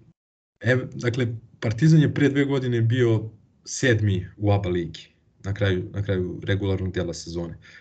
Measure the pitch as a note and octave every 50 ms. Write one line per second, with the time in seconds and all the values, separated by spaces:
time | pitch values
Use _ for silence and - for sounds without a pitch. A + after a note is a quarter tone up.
0 | _ _ _ _ _ _ _ _ _ _ _ - - A#2+ B2+ B2+ - - - -
1 | A#2 A#2 A2 C3+ B2 A2 A#2 - - - _ - - A2+ G#2+ - D#3+ D#3+ D#3+ D#3
2 | C#3 A#2 - - D3 C3 C#3 C#3+ C#3 C3+ C#3 C3 B2+ B2 A#2+ A#2 A2+ A2+ - A#2+
3 | A#2+ A#2 A2 G#2 G#2+ - - - _ _ _ _ - - - - C#3 B2+ A2+ G2
4 | G#2 G2+ F#2 F2+ F#2 - - - G#2 G2+ G2+ G2 G2 F2+ F2 F2 E2 D#2 D#2 -
5 | - - _ _ _ _ _ _ - G2 G2+ - G2+ G2 F#2 F2+ G#2 - - G2+
6 | G2+ G2+ G2 F2+ F2+ F2+ D#2+ - - G2 G2 F#2 G2 F#2+ F#2+ F#2 F#2 F#2 - F#2
7 | E3+ E3+ D#3+ - - E2+ E2 F2 E2+ E2 D#2+ - - - - -